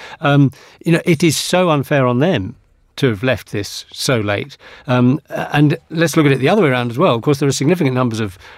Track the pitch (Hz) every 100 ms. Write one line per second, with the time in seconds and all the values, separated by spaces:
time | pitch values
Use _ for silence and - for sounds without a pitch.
0 | - - 147 143 135 - - - 175 165
1 | 180 151 170 - - 180 180 147 123 147
2 | 127 123 170 139 98 - _ _ _ -
3 | 135 101 127 110 - 104 98 - - -
4 | - 120 101 101 143 - - - - 127
5 | 123 147 - 160 - 147 147 - - 160
6 | 165 165 147 127 135 214 151 127 120 117
7 | 180 117 147 143 143 131 139 180 139 127
8 | 127 110 107 - -